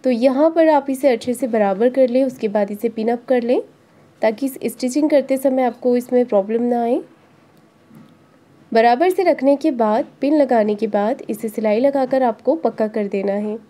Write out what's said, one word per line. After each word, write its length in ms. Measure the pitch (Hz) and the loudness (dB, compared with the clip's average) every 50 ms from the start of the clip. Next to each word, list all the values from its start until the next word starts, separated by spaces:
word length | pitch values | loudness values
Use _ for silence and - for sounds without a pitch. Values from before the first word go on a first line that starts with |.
| - | 0
तो 60 | 262 | -2
यहाँ 400 | 254 220 240 277 254 262 302 330 | 0 2 2 2 2 4 2 2
पर 180 | 330 339 320 320 | 4 4 4 6
आप 180 | 302 285 269 285 | 4 4 2 0
इसे 180 | 269 262 277 285 | -6 0 2 2
अच्छे 260 | 240 226 - 254 247 | 2 2 -2 -6 -4
से 120 | 240 277 240 | -4 -4 -2
बराबर 420 | 220 220 208 196 196 185 233 254 | 0 0 0 0 0 2 0 0
कर 180 | 254 269 262 247 | 4 2 2 2
लें, 140 | 240 254 277 | 4 0 0
उसके 240 | 262 247 - 226 214 | 0 -2 -4 -6 -2
बाद 200 | 202 214 208 196 | 0 -2 -2 -2
इसे 180 | 208 202 - 233 | -4 -6 -6 -6
pin 180 | 226 226 214 226 | -4 -2 -2 -2
up 160 | 240 240 - | -2 -4 -2
कर 180 | - 254 247 | 0 0 0
लें 180 | 233 233 254 370 - - _ _ _ _ _ _ _ _ _ _ | 2 0 -2 -2 -2 -6 _ _ _ _ _ _ _ _ _ _
ताकि 240 | - 220 220 214 277 269 | -2 -2 -2 -2 -6 -8
इस 100 | 262 - - 240 | -8 -6 -8 -8
stitching 420 | 220 - - 254 254 302 294 302 | -6 -4 -6 -2 -2 0 0 2
करते 260 | 302 285 262 262 269 | 2 2 2 0 -4
समय 260 | 262 269 277 254 262 | 0 0 0 0 2
आपको 340 | 254 240 233 - - 247 247 | 0 -2 -2 -2 -2 0 0
इसमें 280 | 247 247 - 254 247 247 | 0 -2 0 0 0 0
problem 360 | 247 214 202 196 208 220 233 240 | 2 0 0 0 0 -2 -2 -2
ना 180 | 240 240 240 | -2 -2 -2
आए। 180 | 233 233 247 349 - - _ _ _ _ _ _ _ _ _ _ _ _ _ _ _ _ - - - _ _ _ _ _ _ _ _ _ _ _ _ _ | 0 -2 -2 -4 -4 -10 _ _ _ _ _ _ _ _ _ _ _ _ _ _ _ _ -20 -20 -20 _ _ _ _ _ _ _ _ _ _ _ _ _
बराबर 380 | - 226 226 240 240 247 330 381 | 2 4 4 4 4 4 2 0
से 120 | 370 392 | 2 2
रखने 320 | 381 349 285 - 254 277 285 | 2 0 0 2 2 2 2
के 140 | 277 - 320 | 2 0 -2
बाद, 340 | 269 233 226 214 214 233 302 - - _ | 0 0 0 0 2 0 -2 -6 -8 _
pin 140 | - 277 311 | -2 0 2
लगाने 400 | 302 277 247 254 226 208 214 214 | 2 2 2 2 2 2 0 -2
के 120 | 208 226 214 | -2 -4 -2
बाद 340 | 208 202 202 214 269 - - - | -2 -2 -2 -2 -4 -6 -6 -10
इसे 180 | 226 208 - 220 | -8 -8 -8 -8
सिलाई 320 | 214 - 214 214 208 220 | -8 -4 -2 0 0 2
लगाकर 420 | 254 277 277 277 262 254 277 269 | 0 0 0 0 -2 0 0 0
आपको 320 | 262 240 220 - _ 247 294 | 0 0 -2 -2 _ -2 -2
पक्का 320 | 320 - 226 220 - 220 214 | 0 -2 -6 -2 -2 -4 -4
कर 200 | 214 226 208 202 | -2 -4 -6 -4
देना 240 | 202 196 190 202 196 | -4 -4 -4 -2 -4
है। 240 | 208 208 214 214 226 214 | -4 -4 -6 -8 -10 -12